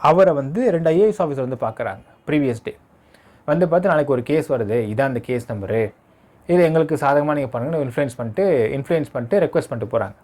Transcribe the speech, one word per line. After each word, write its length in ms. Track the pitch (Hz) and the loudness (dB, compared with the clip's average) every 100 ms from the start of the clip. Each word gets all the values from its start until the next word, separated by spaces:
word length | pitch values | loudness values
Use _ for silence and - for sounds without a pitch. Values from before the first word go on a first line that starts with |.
அவரை 320 | 143 170 190 | 2 6 4
வந்து 380 | 147 135 175 247 | 4 -2 -2 0
ரெண்டு 180 | 170 165 | 2 2
ஐ 120 | 165 | 4
ஏ 60 | 214 | 2
எஸ் 140 | 208 | 2
ஆஃபீஸர் 260 | 170 135 127 | -4 -2 -4
வந்து 80 | 127 | -4
பார்க்கறாங்க. 440 | 117 110 113 95 - _ - | -4 -4 -8 -8 -16 _ -2
ப்ரீவியஸ் 360 | 151 139 110 | 0 0 -2
டே 140 | - - _ _ _ _ _ _ - | -6 -14 _ _ _ _ _ _ -2
வந்து 220 | 156 180 | 0 2
பார்த்து, 220 | 165 190 | 2 2
"நாளைக்கு 240 | 156 143 | 2 2
ஒரு 100 | 131 | 0
கேஸ் 280 | 120 151 151 | 0 -2 0
வருது, 380 | 131 104 117 110 | -2 0 -2 -2
இதான் 120 | 110 | -2
அந்த 180 | 135 120 | -2 -2
கேஸ் 320 | - 123 113 | -4 -6 -4
நம்பரு, 420 | 107 98 110 107 - _ _ _ _ - | -8 -4 -2 -2 -6 _ _ _ _ -2
இது 160 | 175 | 2
எங்களுக்கு 320 | 170 160 156 151 | 4 2 0 0
சாதகமா 380 | 143 143 147 | 2 2 2
நீங்க 260 | 147 131 117 | -2 -2 -4
பண்ணுங்கன்னு" 280 | 131 165 135 | -4 -4 -4
இன்ஃப்ளூயன்ஸ் 280 | 117 143 - | -2 -4 -4
பண்ணிட்டு, 540 | 117 107 196 147 110 | -8 -2 0 2 0
இன்ஃப்ளூயன்ஸ் 320 | 135 131 165 139 | -2 -2 -2 -2
பண்ணிட்டு 280 | 131 117 196 | -6 -2 0
ரிக்வெஸ்ட் 300 | 170 170 - | 2 0 -4
பண்ணிட்டு 280 | 120 113 117 | -6 -4 -2
போறாங்க. 160 | 98 - | -4 -8